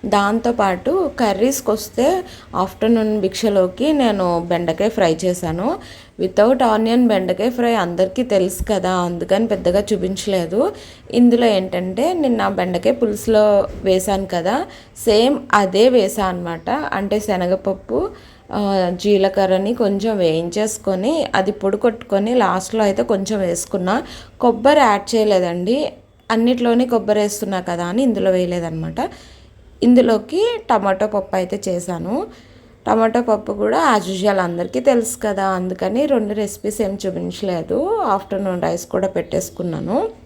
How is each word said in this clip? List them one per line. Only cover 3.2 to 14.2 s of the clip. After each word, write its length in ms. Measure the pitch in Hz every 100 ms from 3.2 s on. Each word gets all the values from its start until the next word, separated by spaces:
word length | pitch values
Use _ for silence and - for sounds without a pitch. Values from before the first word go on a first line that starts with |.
| 190 190 226 196 185 185 277
నేను 500 | 294 247 208 180 170 170
బెండకాయ 420 | 175 170 160 208
ఫ్రై 280 | 220 175 160 185
చేశాను. 520 | 180 170 165 220 381 - - - -
Without 380 | 185 185 214 254
onion 500 | 247 214 220 240 247
బెండకాయ 420 | 202 185 180 233
ఫ్రై 240 | 247 240
అందరికీ 500 | 226 175 175 190 190
తెలుసు 420 | 247 196 180 180 -
కదా, 220 | 202 180
అందుకని 560 | 185 175 175 170 196 220
పెద్దగా 360 | 196 175 185 202
చూపించలేదు. 800 | 208 185 190 - 190 165 190 339 - - - -
ఇందులో 340 | - 240 240 240
ఏంటంటే, 680 | 196 185 175 180 190 302
నిన్న 340 | 359 277 226 196
బెండకాయ 460 | 190 180 180 220
పులుసులో 760 | 240 226 208 - 214 214 202 - -
వేశాను 440 | 190 185 185 196